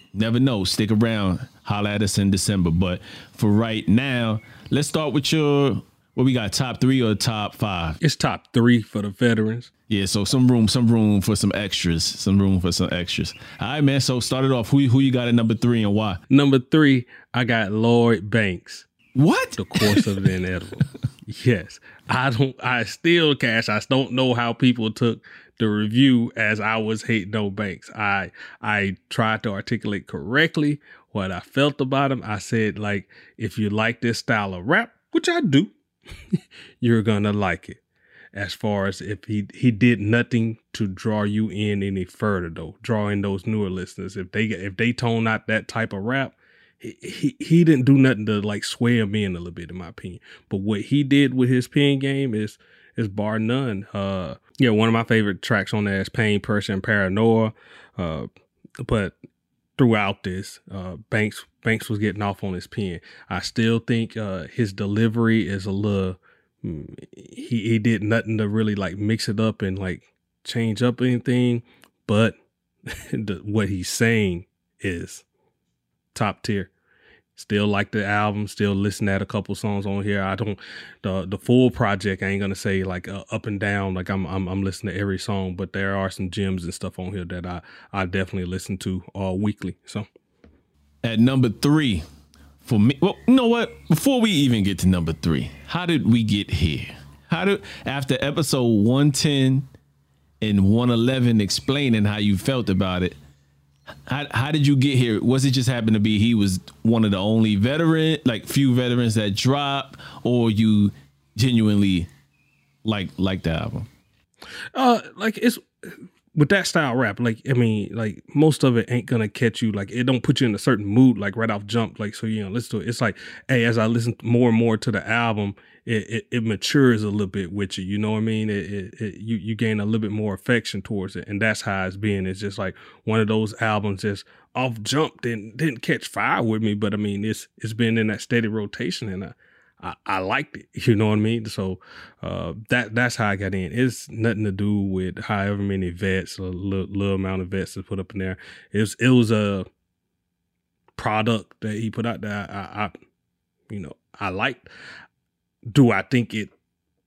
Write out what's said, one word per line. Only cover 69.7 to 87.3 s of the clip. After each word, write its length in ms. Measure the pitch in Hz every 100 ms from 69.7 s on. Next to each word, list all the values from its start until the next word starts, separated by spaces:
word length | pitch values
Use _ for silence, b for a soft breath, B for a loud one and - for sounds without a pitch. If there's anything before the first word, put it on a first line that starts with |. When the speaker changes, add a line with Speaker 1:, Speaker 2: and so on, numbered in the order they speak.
| 95
Speaker 2:
like, 240 | 95 87 _ _ _ _
change 400 | - 120 113 104
up 160 | 120 -
anything. 640 | 127 123 - 123 123 120 b b b _ -
But 280 | 104 113 - _ _
<laughs> 220 | _ _
the, 560 | - - - 131 104 95 107
what 240 | 104 98
he's 180 | 95 90
saying 600 | - 113 113 101 87 - _ _ _
is 420 | 98 87 - - - _ _ _ _ _ _ _ _
top 300 | - 107 -
tier. 280 | - 101 90 b b b b b _ -
Still 300 | - 104 104
like 240 | 101 101
the 140 | 107 98
album, 420 | 104 107 101 104
still 280 | - 104 98
listen 340 | 101 - 104
at 140 | 95
a 20 | 98
couple 300 | 104 95 101
songs 320 | 107 101 98
on 160 | 98
here. 180 | 101 101
I 140 | 95 98
don't, 240 | 107 95 B B B B
the, 240 | 101 95 92
the 120 | 98
full 320 | - 123 127
project, 500 | - 107 101 101 95
I 60 | 98
ain't 120 | 98
gonna 140 | 98
say, 300 | 95 110 95
like, 240 | 95 90 90
uh, 160 | 98 -
up 160 | 110 -
and 120 | 101
down, 360 | 101 101 98 92
like, 140 | 92
I'm, 180 | 98 87
I'm, 200 | 95 92
I'm 140 | 95
listening 320 | 95 92 104
to 60 | 90
every 180 | 101 95
song, 380 | - 101 92 90
but 180 | 95
there 220 | 98 98 98
are 160 | 95
some 180 | - 92
gems 340 | 95 95 95
and 80 | 85
stuff 280 | - - -
on 120 | 92
here 140 | 98
that 180 | 87